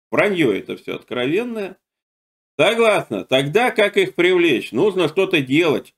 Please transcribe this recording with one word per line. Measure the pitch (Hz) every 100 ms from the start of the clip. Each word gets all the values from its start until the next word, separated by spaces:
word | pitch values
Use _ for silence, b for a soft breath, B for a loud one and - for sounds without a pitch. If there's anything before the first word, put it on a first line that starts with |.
| _
Вранье | 120 202 175 131
это | 95 - -
все | - 85
откровенное. | - 123 131 180 240 220 185 190 _ _ _ _ _ _ _ -
Согласна, | 170 233 226 190 - 101 -
тогда | 131 143 196 247
как | 240 202 202
их | 185 -
привлечь? | 175 180 170 110 -
Нужно | 120 202 185 156
что-то | 190 190 165
делать, | 127 147 170 104 -